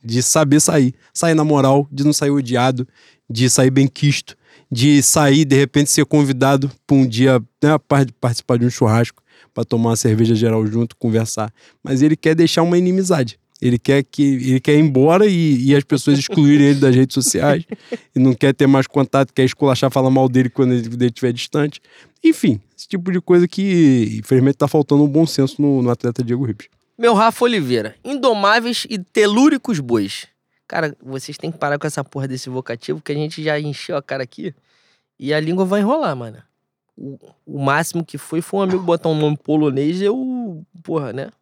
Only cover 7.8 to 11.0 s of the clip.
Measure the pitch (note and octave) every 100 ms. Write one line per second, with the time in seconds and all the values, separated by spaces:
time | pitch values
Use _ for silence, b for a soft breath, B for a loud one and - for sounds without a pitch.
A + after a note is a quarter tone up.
7.8 | _ C#3+ C3 - B2 A#2 - A#2+ A#2+ -
8.8 | A2+ A2+ A#2 _ b b b - A2+ A#2+
9.8 | A#2 A2+ A#2 A2 A2+ A2+ A2+ A2+ G#2+ A2+
10.8 | A#2 -